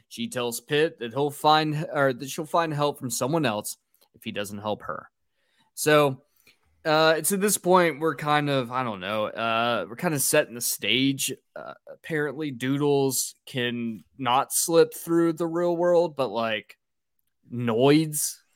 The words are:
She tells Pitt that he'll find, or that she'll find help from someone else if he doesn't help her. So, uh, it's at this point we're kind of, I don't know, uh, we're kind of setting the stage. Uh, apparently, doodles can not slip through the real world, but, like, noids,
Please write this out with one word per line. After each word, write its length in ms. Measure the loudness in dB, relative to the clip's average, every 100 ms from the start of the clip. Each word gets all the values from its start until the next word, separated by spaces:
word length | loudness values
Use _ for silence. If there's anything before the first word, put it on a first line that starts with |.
| _
She 180 | -10 -8
tells 320 | -4 -4 -6
Pitt 360 | -2 0 0 -2
that 120 | -8
he'll 160 | -4 -4
find, 540 | 0 4 4 2 -2 -4
or 200 | 0 2
that 160 | 0 -6
she'll 160 | -10 -2
find 280 | 0 0
help 240 | 0 -2 -2
from 100 | -6
someone 340 | -4 -2 0 0
else 320 | -2 -6 -12 _ _ _ _
if 80 |
he 80 | -10
doesn't 280 | -8 -8 -8
help 240 | -6 -6
her. 260 | -6 -12 -14 _ _ _ _ _ _ -4
So, 440 | 4 4 4 0 _ _ _ _ _ _ 0
uh, 300 | 4 6 4
it's 160 | 2
at 80 | 0
this 160 | 0 0
point 420 | 4 4 4 2
we're 160 | -4 -2
kind 340 | 0 0 2
of, 220 | 0 -2
I 120 | -4
don't 180 | -4 -4
know, 240 | -4 -4 -4
uh, 600 | -4 -2 0 0 0 -4
we're 80 | -4
kind 160 | -2
of 80 | -2
setting 320 | 2 2 0
the 80 | -4
stage. 720 | -6 -4 0 2 2 0 -4 -6 _ -16
Uh, 180 | -16 -16 -20
apparently, 600 | -18 -8 -4 -4 -4 -8
doodles 840 | -6 -4 0 2 2 0 -2 -6 -10 -10
can 600 | -4 -2 -2 -6 -8 -14 -6
not 360 | 0 0 0
slip 400 | -2 2 4 4
through 400 | 2 -2 2 2
the 140 | 0 -4
real 280 | -2 0 2
world, 400 | 4 4 2 0
but, 140 | -4
like, 480 | -2 -2 -4 -6 -18 _ _ _ _ _ _ _
noids, 840 | -6 -2 2 6 6 4 -2 -6 -8 _